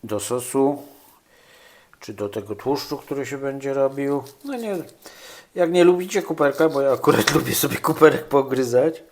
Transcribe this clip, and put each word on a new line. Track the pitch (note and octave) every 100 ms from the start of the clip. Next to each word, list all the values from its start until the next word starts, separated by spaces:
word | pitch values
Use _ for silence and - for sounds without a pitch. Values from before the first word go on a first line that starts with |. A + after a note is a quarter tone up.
| A2
do | G#2
sosu | - B2 B2 C3+ C3+ C#3+ - - _ _ _ _ _ _ - - _ _
czy | -
do | G#2 G#2
tego | G#2+ G2+ G#2
tłuszczu, | B2+ C#3 - D3
który | - C#3 B2
się | C#3
będzie | C#3 C3+ C#3
robił. | C#3 C#3 C#3 C#3 C#3+ C3 - C#4
No | B3+
nie, | A3+ F#3 - - - - - - - F#3
jak | E3+
nie | F3+
lubicie | F3 F3+ F#3 G3+
kuperka, | - D#3+ C#3+ C#3 D#3+
bo | C#3
ja | C#3
akurat | B2 - C#3+ -
<laughs> | D3+
lubię | B2+ -
sobie | C#3+ -
kuperek | - D#3 D#3 - -
pogryzać | C#3+ C3 C3 B2+ B2 D#3 D#3+ -